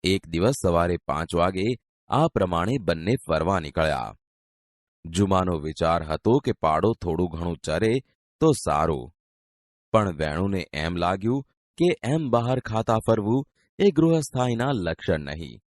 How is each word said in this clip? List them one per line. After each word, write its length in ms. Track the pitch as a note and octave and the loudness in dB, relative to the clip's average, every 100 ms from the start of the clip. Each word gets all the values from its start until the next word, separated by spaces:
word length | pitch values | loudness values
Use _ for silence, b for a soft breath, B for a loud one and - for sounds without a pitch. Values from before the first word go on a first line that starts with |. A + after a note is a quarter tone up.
એક 240 | F2 G2 - | 2 0 0
દિવસ 260 | E2 G#2 C#3 | 2 2 2
સવારે 340 | F#2+ E2+ F2 F2 | 2 2 2 0
પાંચ 380 | - C#2+ E2 F2 | -2 -4 -2 0
વાગે 400 | F2 F#2 G#2 B2+ _ _ _ | 0 0 -4 -4 _ _ _
આ 200 | B2+ D#3+ | 0 2
પ્રમાણે 500 | A#2 F#2 E2+ F#2 C3+ | 2 0 0 0 -2
બંને 360 | F2 E2 E2+ C3 - | -2 -2 -2 -2 0
ફરવા 320 | D#2+ D#2+ F#2+ | 0 2 0
નીકળ્યા. 560 | D2+ E2+ D#2 C#2 A1 G#1 _ _ _ _ _ _ _ _ E2+ | -2 -2 0 0 -6 -12 _ _ _ _ _ _ _ _ -6
જુમાનો 520 | E2+ G2+ F#2+ F#2 E2+ | 0 2 2 2 -2
વિચાર 460 | D2 D#2 D#2+ E2+ | -4 -2 0 0
હતો 360 | D#2 D#2 G#2 C3 | -2 -2 2 2
કે 120 | C3 | 2
પાડો 420 | - D#2+ D#2 G2+ | 0 0 2 2
થોડું 340 | A2+ F2 E2 F2 | 0 -4 -2 -2
ઘણું 300 | E2 F2 E2 | -2 -6 -6
ચરે 420 | - D#2 A2 B2+ - _ _ _ | -4 -2 0 -2 -6 _ _ _
તો 120 | D#3+ | 2
સારું, 600 | C#3 - D2 D#2+ C#2+ B1 _ _ _ _ _ _ _ _ | 2 0 0 0 -2 -8 _ _ _ _ _ _ _ _
પણ 240 | A2+ G2+ D2+ | 0 0 -2
વેણુને 500 | D#2 D#2 G2 F#2+ D#2+ | -4 -2 -2 -2 -6
એમ 220 | D2 D#2+ F2 | -6 -4 -2
લાગ્યું 480 | E2+ F#2+ G#2+ C3+ C#3 _ _ - | -2 0 -2 -2 -6 _ _ -2
કે 220 | F3 - | -2 0
એમ 260 | A2+ D#3 D3 | -2 -2 0
બહાર 300 | A#2 A#2 C3 | 0 0 -2
ખાતા 380 | - A2 A2+ A2+ - | -2 -4 0 0 2
ફરવું 380 | A2+ G2+ B2+ C#3 _ _ - | 2 2 0 -2 _ _ 2
એ 120 | G3+ | 2
ગૃહસ્થાઈના 800 | D#3 E3 E3 D3 B2+ B2+ A#2 C3 | 4 4 2 0 -2 0 0 0
લક્ષણ 480 | B2+ F2 E2 - E2 | 0 -2 -4 -2 -2
નહીં. 400 | C#2+ D2+ D2+ A#1 _ | -2 -10 -12 -16 _